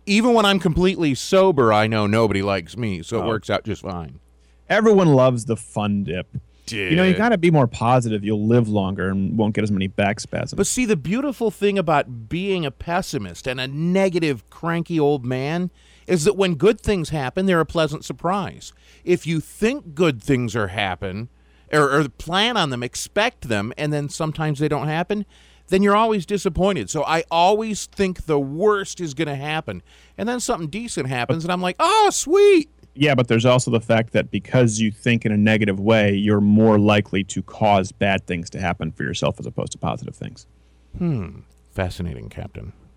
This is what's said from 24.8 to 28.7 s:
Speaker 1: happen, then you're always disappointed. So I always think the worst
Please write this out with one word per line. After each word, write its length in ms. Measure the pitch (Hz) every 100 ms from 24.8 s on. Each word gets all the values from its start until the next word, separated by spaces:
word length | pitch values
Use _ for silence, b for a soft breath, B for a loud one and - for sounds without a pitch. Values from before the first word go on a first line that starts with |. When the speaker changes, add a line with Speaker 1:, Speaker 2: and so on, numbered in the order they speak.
| 147
Speaker 1:
happen, 360 | 156 - 208 196 b b b -
then 140 | 190
you're 140 | 202 208
always 300 | 226 214 -
disappointed. 640 | 202 190 160 190 175 95
So 120 | 156
I 200 | 139 165 -
always 560 | 165 180 214 226 208 -
think 400 | - 190 180 -
the 120 | 147
worst 600 | 135 151 214